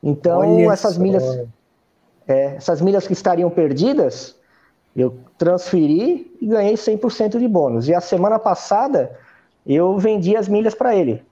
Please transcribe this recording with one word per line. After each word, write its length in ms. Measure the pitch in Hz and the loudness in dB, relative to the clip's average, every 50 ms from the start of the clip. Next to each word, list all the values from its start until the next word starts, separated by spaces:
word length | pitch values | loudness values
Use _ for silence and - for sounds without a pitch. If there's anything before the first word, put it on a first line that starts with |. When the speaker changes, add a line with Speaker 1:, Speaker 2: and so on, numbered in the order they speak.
Speaker 1:
Então, 380 | - 151 143 147 - 175 170 180 | -2 -2 -4 0 0 0 2 2
Speaker 2:
Olha 320 | 196 170 175 175 175 - | 4 4 4 6 6 4
Speaker 1:
essas 240 | 202 190 - 214 175 | 4 2 0 -2 0
Speaker 2:
só. 60 | 170 | 0
Speaker 1:
milhas, 220 | 185 196 190 190 131 131 131 123 120 117 113 _ _ _ _ _ _ _ _ _ _ _ _ _ _ | 0 2 2 0 0 -2 -4 -6 -8 -12 -14 _ _ _ _ _ _ _ _ _ _ _ _ _ _
é, 300 | - 135 135 139 139 143 | 0 0 0 0 -2 -4
essas 240 | 151 - - 170 143 | -6 -4 -4 -2 0
milhas 260 | 165 190 196 196 185 | 2 2 2 0 0
que 60 | - | -2
estariam 380 | 185 - - 190 180 170 180 170 | -6 -2 0 0 0 2 0 0
perdidas, 880 | 170 180 165 147 143 135 175 254 285 294 170 127 - - - - - _ _ _ _ _ _ _ _ _ _ _ _ | 0 0 0 0 0 0 0 0 2 2 0 0 -2 -6 -16 -18 -20 _ _ _ _ _ _ _ _ _ _ _ _
eu 220 | - 127 127 120 123 - - _ | -2 -2 -2 -2 -6 -20 -20 _
transferi 960 | _ 175 165 180 180 180 - - 180 156 147 151 170 226 320 359 349 - - - - | _ 0 0 0 0 -2 -2 0 2 2 2 2 2 2 0 -2 -2 -6 -14 -12 -8
e 80 | - | -4
ganhei 300 | 214 220 220 202 202 214 | -2 0 0 2 0 0
cem 200 | 220 - - 214 | 0 -2 -2 -2
por 140 | 214 220 240 | -2 -2 -4
cento 260 | - - 226 208 202 | -2 -2 -2 -2 0
de 100 | 240 247 | -2 -2
bônus. 420 | 247 208 180 151 131 117 113 117 139 | 0 2 2 2 2 0 -2 0 0
E 40 | 170 | 0
a 60 | 175 | 0
semana 400 | 170 - 214 180 185 208 220 220 | 0 -2 0 0 2 2 0 0
passada, 800 | 226 220 180 - - - 202 208 247 285 277 175 127 - - - - - _ _ _ _ _ _ _ | 0 -2 -2 -2 -2 -2 0 0 0 0 0 -2 -2 -2 -8 -18 -20 -20 _ _ _ _ _ _ _
eu 300 | - 139 156 175 185 190 | -2 0 2 2 0 0
vendi 360 | 202 185 220 214 208 170 180 208 | 0 0 0 0 0 0 0 0
as 140 | 226 208 | 0 0
milhas 260 | 190 208 208 220 220 220 | 0 0 0 0 0 -4
pra 220 | - - 254 226 | -2 -2 0 0
ele 260 | 196 170 127 110 113 - _ | 2 0 0 -2 -6 -8 _